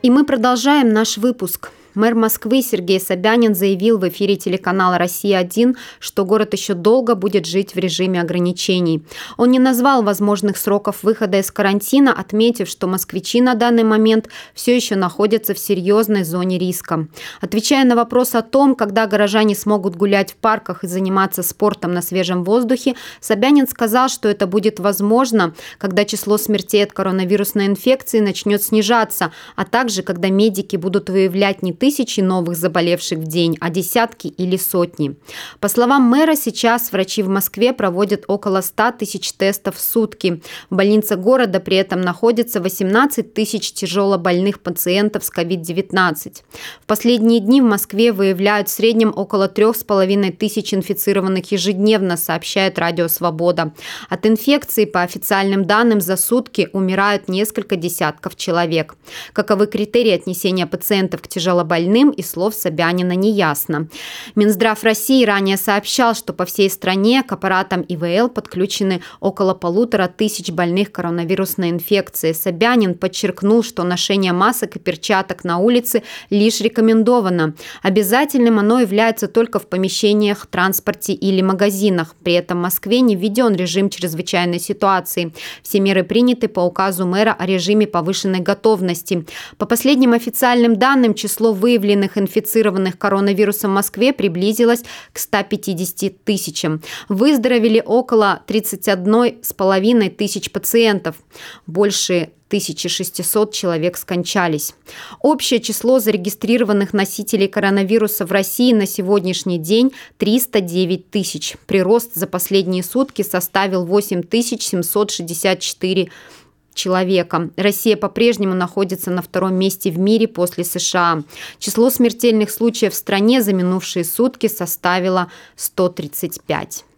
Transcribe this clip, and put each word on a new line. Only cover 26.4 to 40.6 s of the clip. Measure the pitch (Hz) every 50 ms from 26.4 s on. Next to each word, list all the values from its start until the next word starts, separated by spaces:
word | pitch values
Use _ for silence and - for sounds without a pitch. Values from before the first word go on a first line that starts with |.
| - - 208 196 185 - - 202 202
от | 202
коронавирусной | - - 196 190 185 190 185 175 202 196 202 202 - 208 196
инфекции | 196 202 190 - 247 262 262 - - - 220
начнёт | 208 202 185 - - 208 208 202
снижаться, | 202 - 220 214 202 196 240 233 220 214 - - 185 160 - - - - -
а | - 190
также | - - 233 262 233 196 190 185
когда | 170 185 175 185
медики | 190 190 196 214 226 190 190 196 - -
будут | 175 160 196 180 202 202 196
выявлять | 185 196 190 185 175 196 202 196 196 - -
не | 185 165 - 247
тысячи | 277 285 - 247 - - -
новых | 190 185 185 185 175 170 175
заболевших | 160 165 175 160 175 170 175 175 175 - - 185 160
в | 160
день, | 156 156 175 170 165 160 156
а | 165 170
десятки | 165 196 185 - - 240 233 233 - _ -
или | - - - 185 185 185
сотни. | 185 - - - 180 175 175 175 - 151 139 143 _ _ - - - - - - _
По | -
словам | 202 - 240 240 240 277 277
мэра, | 254 233 247 285 320 320 311
сейчас | 302 - 233 - - - 226 233 240 - -
врачи | - 190 190 190 - 220
в | 196
Москве | 185 196 196 190 - - 196 220 247 262
проводят | - 208 185 170 185 208 190 208 196 -
около | - 196 202 - 208 190 190
ста | 185 - _ - 214 240
тысяч | 240 - 220 - - 196 - - -
тестов | _ 196 196 202 - _ 196 -
в | -
сутки. | - - - 240 220 208 - _ - 190 170 170 - - - -